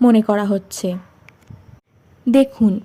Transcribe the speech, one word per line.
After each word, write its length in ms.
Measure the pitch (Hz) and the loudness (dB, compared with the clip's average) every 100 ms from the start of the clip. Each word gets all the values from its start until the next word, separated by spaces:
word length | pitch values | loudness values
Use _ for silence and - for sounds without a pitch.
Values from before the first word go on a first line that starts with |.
মনে 200 | 247 220 | 2 2
করা 240 | 214 208 202 | 2 -2 -2
হচ্ছে। 440 | 196 190 - 190 180 180 _ _ _ - - _ - _ _ _ _ - | -4 -6 -10 -8 -10 -14 _ _ _ -20 -20 _ -20 _ _ _ _ 0
দেখুন, 460 | 247 269 - 214 196 | 0 0 0 -2 -2